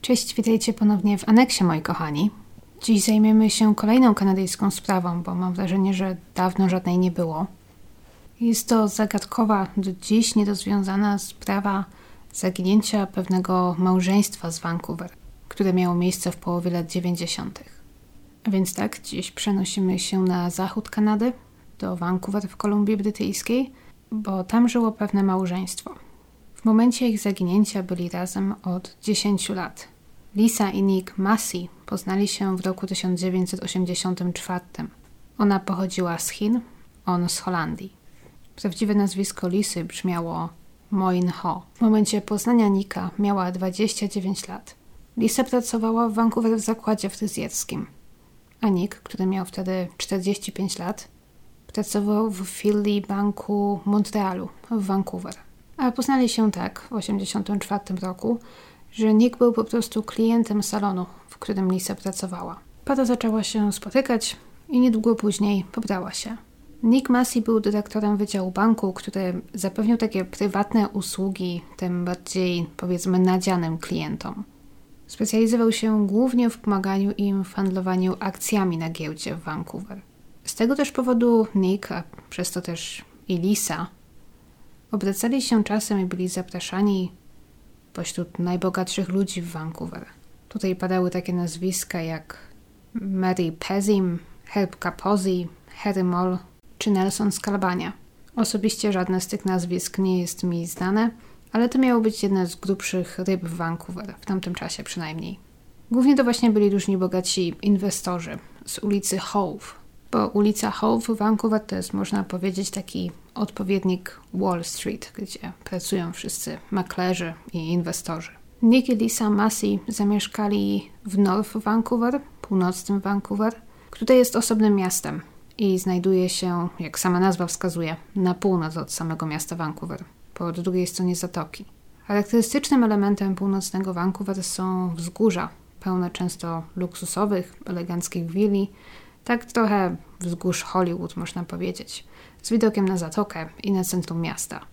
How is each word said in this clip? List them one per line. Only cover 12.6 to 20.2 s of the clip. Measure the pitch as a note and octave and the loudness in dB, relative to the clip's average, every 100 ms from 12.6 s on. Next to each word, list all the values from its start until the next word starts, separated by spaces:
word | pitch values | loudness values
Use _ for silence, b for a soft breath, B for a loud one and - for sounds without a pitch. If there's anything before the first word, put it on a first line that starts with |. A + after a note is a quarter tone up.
| F#3 G#3 G#3 G#3+ G3 | 4 4 4 0 0
pewnego | - F#3 F#3 F#3 F3+ F3+ E3+ | -4 0 0 2 2 2 2
małżeństwa | F3+ F#3 F3+ G3+ G3+ - E3+ | 4 4 4 4 2 -2 -8
z | E3 | -6
Vancouver, | F3 E3+ - E3 F3+ - - - - | -4 -4 -6 -10 -10 -14 -20 -20 -20
które | - F#3+ | -2 2
miało | F3+ F3+ F3 | 4 2 2
miejsce | F3+ F3+ F3+ | 0 0 -4
w | E3+ | -6
połowie | - F3 F3 | -4 -2 -2
lat | F3 E3 | -4 -4
dziewięćdziesiątych. | F#3 F3 E3+ E3+ - - - - - - - - - - - - | -4 -2 -2 -4 -6 -8 -10 -18 -20 -20 -20 -20 -20 -20 -8 -2
A | |
więc | F#3+ F#3 | 0 0
tak, | - G#3 - | -2 -6 -6
dziś | - - F3+ | -10 -8 -8
przenosimy | - - G3 F#3 - F#3 F#3 | -6 -2 0 0 0 0 0
się | - F#3+ | 0 0